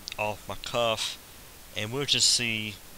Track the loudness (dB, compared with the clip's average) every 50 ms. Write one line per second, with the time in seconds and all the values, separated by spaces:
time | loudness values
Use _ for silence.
0 | -12 -10 -4 -2 -2 -2 -2 -4 -8 -8 -8 -8 -8 -2 0 2 4 4 4 2
1 | 0 -4 -6 -8 -14 -16 -18 -18 -18 -18 -18 -18 -18 -10 -6 -4 -4 -2 -2 -2
2 | 2 2 4 6 6 6 6 6 4 2 2 0 0 -2 -6 -8 -12 -16 -16